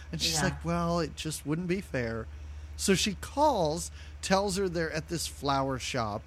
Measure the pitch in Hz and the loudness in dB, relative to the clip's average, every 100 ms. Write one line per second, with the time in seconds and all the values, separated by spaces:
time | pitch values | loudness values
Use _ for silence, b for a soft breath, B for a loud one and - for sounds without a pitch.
0 | B 160 170 160 - 139 160 170 170 170 | B -2 0 2 2 0 0 0 2 2
1 | 156 - 160 - 143 160 180 196 - 131 | 0 -2 -6 -4 -2 -2 0 -2 -2 -2
2 | 117 113 117 B B B B - - 185 | -2 -2 -6 B B B B 0 4 4
3 | 214 180 - 277 302 214 151 170 - B | 4 -2 -4 4 4 6 2 0 -4 B
4 | B - - 190 202 185 190 170 160 156 | B -8 2 4 4 2 0 0 0 -2
5 | 156 165 - - 139 139 135 127 - 131 | -2 -4 -4 -2 0 2 2 -2 -2 -2
6 | 107 107 | 0 -2